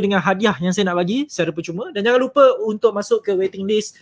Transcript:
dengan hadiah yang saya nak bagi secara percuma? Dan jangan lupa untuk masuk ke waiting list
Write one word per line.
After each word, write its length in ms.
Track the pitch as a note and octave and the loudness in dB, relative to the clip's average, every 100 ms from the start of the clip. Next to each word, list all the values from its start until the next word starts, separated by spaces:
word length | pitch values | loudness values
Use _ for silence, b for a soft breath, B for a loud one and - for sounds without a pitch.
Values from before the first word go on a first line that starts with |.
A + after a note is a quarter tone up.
dengan 160 | G3 G3 | 4 2
hadiah 400 | G3 F#3+ G#3+ C3+ | 0 2 0 0
yang 160 | F3+ | -2
saya 160 | F#3 F#3+ | 0 0
nak 80 | F3 | 0
bagi 320 | F3+ B3 C#4+ | 0 -2 -4
secara 240 | - D#3+ | -4 -4
percuma? 400 | D#3+ E3+ F3 F4 | -4 -8 -8 -8
Dan 80 | G#3 | -4
jangan 160 | A3 B3+ | 2 2
lupa 400 | B3+ C#4+ C4 G#3+ A3 | 2 4 4 4 -2
untuk 240 | G#3+ A3+ | 0 0
masuk 320 | G3+ G3+ A3 | 0 -2 -2
ke 80 | G3+ | 0
waiting 320 | F#3+ F#3+ F#3+ | -2 -2 -4
list 320 | G3 G#3+ - - | -2 -2 -2 -10